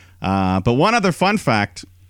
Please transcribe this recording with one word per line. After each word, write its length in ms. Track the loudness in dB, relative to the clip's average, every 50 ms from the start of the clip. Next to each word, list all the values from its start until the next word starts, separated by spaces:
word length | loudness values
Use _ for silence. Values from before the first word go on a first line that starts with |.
| -20 -20 -14 -6
Uh, 380 | -4 -2 0 0 0 0 0 0
but 120 | 0 0 2
one 220 | 2 2 2 2
other 160 | 2 0 0
fun 260 | 0 0 0 0 0
fact, 480 | 0 0 0 0 0 -2 -4 -6 -14 -20 -20 -20 _ -20